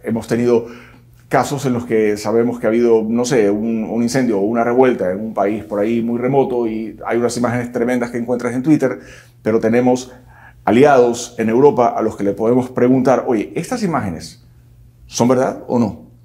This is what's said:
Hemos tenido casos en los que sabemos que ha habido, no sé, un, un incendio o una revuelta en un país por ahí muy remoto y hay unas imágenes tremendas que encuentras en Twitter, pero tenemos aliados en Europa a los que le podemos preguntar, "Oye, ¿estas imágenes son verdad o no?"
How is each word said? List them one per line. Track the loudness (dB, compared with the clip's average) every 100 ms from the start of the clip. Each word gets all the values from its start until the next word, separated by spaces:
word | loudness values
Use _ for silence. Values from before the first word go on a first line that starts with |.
Hemos | -4 -6 -2
tenido | 0 2 2 0 -16 -20 -20 -20 -20 -2
casos | 0 0 -2 -2
en |
los | -4 0
que | 0 2 0
sabemos | 0 0 0 0
que | 0
ha |
habido, | 2 4 4 2
no | -2 2
sé, | 2 2
un, | 0 -2 -4 -4
un | -2
incendio | -2 0 0 0
o |
una | 0 0
revuelta | 2 4 4 2 -2
en | -4
un | -6
país | -2 -2 -2 -6
por | -4
ahí | -2 -2
muy | -2 -2
remoto | 0 0 0 -2 -4
y | -6 -10 -10 -4
hay | -2
unas | -2 -2
imágenes | -2 -2 -4
tremendas | -4 -2 -2 -4
que | -6
encuentras | -4 -4 -4 -4
en |
Twitter, | 0 2 2 -4 -14 -20 -20 _
pero | -2 0
tenemos | 2 2 2 0 -4 -20 -20 -20 -20 -6
aliados | 0 4 6 6 4 0 -8 -4
en | 0
Europa | 4 4 4 0 0
a |
los | -4 -2
que |
le | -4
podemos | -2 0 0 -2
preguntar, | 0 2 2 2 0 0
"Oye, | -2 -4 -8
¿estas | -8 -4
imágenes | -2 -4 -4 -8 -14 -20 -20 -20 -20 -20 -20 _ -14
son | -2 2
verdad | 2 0 -6 -4
o | -2
no?" | -2 -6 -20 -20